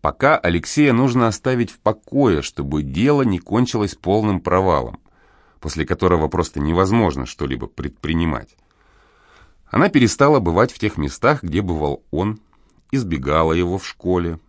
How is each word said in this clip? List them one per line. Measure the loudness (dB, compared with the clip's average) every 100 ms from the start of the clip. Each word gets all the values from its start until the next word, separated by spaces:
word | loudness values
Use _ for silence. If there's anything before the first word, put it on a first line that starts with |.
Пока | -4 0 2 2
Алексея | 2 -2 -2 2 4
нужно | 4 2 2 0
оставить | 0 -2 -2 -2
в | -2
покое, | -4 -4 -4 0 2 2
чтобы | -2 -8 -4 -4
дело | -4 0 0 2
не | 0 -2
кончилось | -2 0 0 0 -4 -4
полным | 0 0 2 -2
провалом, | 0 2 2 0 -2 -12 _ _ _ _ _ _
после | -10 -6 -4
которого | 0 2 2 0
просто | -2 -4 -2
невозможно | -2 0 2 2 2 0 -8
что-либо | -8 -6 -6 -10
предпринимать. | -10 -10 -8 -4 -2 -2 -4 -8 _ _ _ _ _ _ _ _ _ _ _ _
Она | 0 2
перестала | 4 2 4 4 4
бывать | 2 2 0
в | 0
тех | -6 -4
местах, | -6 -2 0 0
где | -2 -4
бывал | -2 -2 -2 -4 _
он, | -4 -4 -6 _ _ _ _ _
избегала | -4 -2 -4 0 2 2
его | 2 0 -2
в | -8
школе. | -8 -2 0 -2 -6